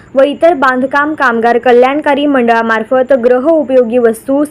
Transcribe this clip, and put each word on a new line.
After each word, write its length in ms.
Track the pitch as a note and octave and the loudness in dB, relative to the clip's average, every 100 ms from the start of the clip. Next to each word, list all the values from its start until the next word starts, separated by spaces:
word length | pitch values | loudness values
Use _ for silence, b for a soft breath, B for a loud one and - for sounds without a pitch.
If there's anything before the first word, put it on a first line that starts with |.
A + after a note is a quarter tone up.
| B C4 | B 0
व 60 | |
इतर 320 | C#4+ C4+ E4 | 0 2 0
बांधकाम 600 | D4+ C4 B3+ C4 C#4+ D4 | 2 0 -2 -2 -2 -4
कामगार 440 | D4+ C4 A#3 A#3 A#3+ | -2 -2 0 0 0
कल्याणकारी 680 | B3+ A#3+ B3+ D4 D4+ C#4 D4 | 2 2 2 0 -2 -2 0
मंडळामार्फत 880 | C4+ A#3 A3+ A3+ A3 A3 C4 B3+ | 0 0 0 0 -4 -2 -2 0
गृह 360 | C4+ A#3 B3 C#4 | 0 2 0 2
उपयोगी 480 | E4 B3 C4 A#3 B3 | 0 2 0 2 0
वस्तू 480 | A#3 A3+ - C#4 C#4+ | 0 -2 -4 -2 -2